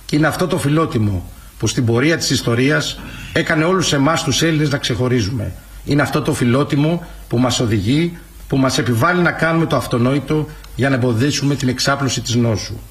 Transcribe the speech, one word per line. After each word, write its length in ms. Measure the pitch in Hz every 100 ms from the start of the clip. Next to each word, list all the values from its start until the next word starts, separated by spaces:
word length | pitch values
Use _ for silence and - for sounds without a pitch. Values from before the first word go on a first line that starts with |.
| -
Και 100 | 147
είναι 120 | 151
αυτό 200 | 143 180
το 100 | 180
φιλότιμο 760 | 139 156 160 117 104 95 - - - -
που 100 | 113
στην 180 | - 117
πορεία 320 | 117 147 165
της 120 | -
ιστορίας 680 | 135 - 117 131 156 151 - - - -
έκανε 300 | 170 160 160
όλους 300 | 160 190 156
εμάς 300 | 147 139 165
τους 180 | 143 120
Έλληνες 280 | 165 156 151
να 80 | 139
ξεχωρίζουμε. 760 | - 117 123 123 95 120 95 - - - -
Είναι 160 | 147
αυτό 200 | 131 156
το 120 | 139
φιλότιμο 720 | 135 123 123 143 147 151 170 - - -
που 100 | 120
μας 220 | 127 117
οδηγεί, 580 | 123 110 95 143 170 170 - - -
που 100 | 135
μας 200 | 131 -
επιβάλλει 440 | 117 117 160 180
να 100 | 165
κάνουμε 340 | - 160 165 156
το 100 | 143
αυτονόητο 720 | - 123 123 139 139 156 151 - - -
για 140 | 135
να 60 | 131
εμποδίσουμε 600 | 127 113 139 147 139 143
την 120 | 123
εξάπλωση 540 | 120 - 139 135 120
της 140 | 117 117
νόσου. 380 | 117 104 - - -